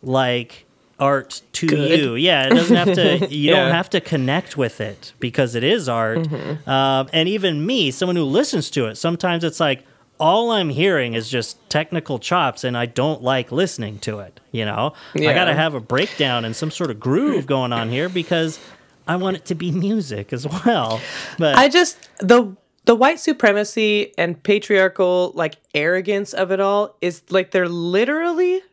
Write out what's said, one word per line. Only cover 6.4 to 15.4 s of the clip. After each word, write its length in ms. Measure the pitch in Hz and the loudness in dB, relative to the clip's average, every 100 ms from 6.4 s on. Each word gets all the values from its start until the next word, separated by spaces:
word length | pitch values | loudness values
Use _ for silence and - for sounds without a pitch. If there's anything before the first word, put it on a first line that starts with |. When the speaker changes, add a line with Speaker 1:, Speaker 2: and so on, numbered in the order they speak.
| - 151 - | -8 -10 -2
Speaker 1:
Um, 400 | 135 139 135 135 | 0 2 0 0
and 160 | 165 165 | 0 0
even 360 | 208 190 151 | 0 -2 -2
me, 260 | 160 254 151 | -2 0 -2
someone 260 | 127 180 175 | -2 -2 0
who 80 | |
listens 460 | 143 156 285 202 151 | 0 0 0 -2 -2
to 160 | - 113 | -2 -4
it, 100 | 110 | -2
sometimes 460 | 165 170 185 170 | -4 -2 -2 -2
it's 160 | 160 - | -2 0
like, 240 | 160 131 _ _ _ _ | -2 -2 _ _ _ _
all 320 | 156 196 233 | 2 2 2
I'm 180 | 220 170 | 0 0
hearing 460 | 135 185 170 123 | 0 2 2 0
is 160 | 113 113 | -4 -4
just 260 | 123 113 - _ | -4 -6 -10 _
technical 480 | 147 160 170 156 131 | -4 -2 -6 -4 -8
chops, 440 | - 180 143 - | -2 0 0 -2
and 120 | 127 120 | -4 -2
I 80 | |
don't 380 | 120 120 139 156 | -4 0 -2 0
like 280 | 123 131 120 | 0 -2 -2
listening 480 | 127 185 - 107 101 | -2 -2 -4 -10 -8
to 180 | - 107 | -8 -10
it, 200 | 101 - _ | -12 -20 _
you 140 | 117 107 | -6 -4
know? 260 | 107 131 - - 156 | -2 -4 -6 -10 -2
I 40 | |
Speaker 2:
Yeah. 120 | 151 | 2
Speaker 1:
gotta 200 | 143 | 2